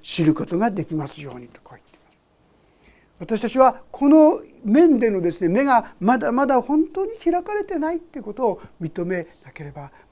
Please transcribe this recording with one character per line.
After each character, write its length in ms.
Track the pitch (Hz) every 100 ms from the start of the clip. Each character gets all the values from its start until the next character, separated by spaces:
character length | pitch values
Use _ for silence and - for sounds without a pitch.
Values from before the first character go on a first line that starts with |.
知 240 | - - 156
る 80 |
こ 120 | 156 -
と 120 | 175
が 140 | 226
で 140 | 196 151
き 100 | 156
ま 120 | 139
す 140 | -
よ 120 | 143 123
う 40 |
に 80 | 120
と、 140 | -
こ 120 | _ 117
う 0 |
言 40 |
っ 20 |
て 140 | _ _
い 40 | _
ま 60 |
す。 80 | _ _ _ _ _ _ _ _ _ _ -
私 220 | 170 220
た 80 | 233
ち 100 | 262
は 220 | 262 - -
こ 180 | - 285
の 320 | 311 311 - - -
面 360 | 208 254 339 254
で 100 | 226
の 120 | 196
で 100 | 170
す 100 | 165
ね、 80 | 175
目 140 | 202
が 300 | 277 240 - -
ま 180 | 190 247
だ 140 | 294
ま 140 | 247 277
だ 160 | 262
本 240 | 240 302 320
当 200 | 392 392
に 80 |
開 300 | 453 339 349
か 100 | 349
れ 100 | 415
て 160 | 403 349
な 120 | 311
い 40 | 339
っ 20 |
て 220 | - 285
こ 120 | 208
と 140 | 208 240
を 140 | 180 - -
認 240 | 165 - 175
め 220 | 180 165 _
な 80 | 139
け 120 | -
れ 80 | 147
ば、 200 | 143 139 _ _